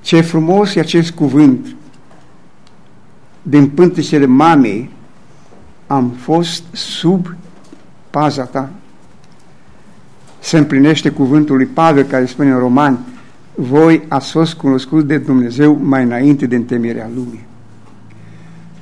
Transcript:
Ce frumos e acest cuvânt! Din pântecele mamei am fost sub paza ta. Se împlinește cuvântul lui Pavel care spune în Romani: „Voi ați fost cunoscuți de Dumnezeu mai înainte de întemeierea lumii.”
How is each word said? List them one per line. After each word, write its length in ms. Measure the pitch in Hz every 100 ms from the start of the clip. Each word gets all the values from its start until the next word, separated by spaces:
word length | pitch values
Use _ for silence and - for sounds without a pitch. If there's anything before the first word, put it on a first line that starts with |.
Ce 200 | - 170
frumos 540 | 165 165 160 196 202 170
e 40 |
acest 320 | 156 170 165
cuvânt! 640 | - 143 139 147 123 - - - - - - - - - - - - - - - - - -
Din 260 | - 147 139
pântecele 580 | 143 180 175 147 156 139
mamei 640 | 131 160 156 117 101 135 - - - - - - - - - -
am 220 | 139 123
fost 540 | 120 - 160 170 - -
sub 640 | - - - 165 190 - - - - - - - - -
paza 340 | 139 151 147
ta. 260 | 123 139 139 185 - - - - - - - - - - - - - - - -
Se 180 | - 165
împlinește 520 | 147 135 143 151 147
cuvântul 460 | - 131 151 151 135
lui 100 | 127
Pavel 380 | 160 165 139
care 220 | 139 131 127
spune 240 | - 143
în 80 | 127
Romani: 420 | 123 127 147 120 - - - - - -
„Voi 480 | 127 143 165 160 -
ați 240 | 139 -
fost 220 | 160 160
cunoscuți 520 | - 139 131 131 156 147
de 120 | 151
Dumnezeu 640 | 131 131 120 117 151 147
mai 200 | 143 135
înainte 420 | 123 120 139 139 131
de 100 | 120
întemeierea 540 | 117 123 117 117 113 120
lumii.” 300 | 123 110 107 - - - - - - - - - - - - -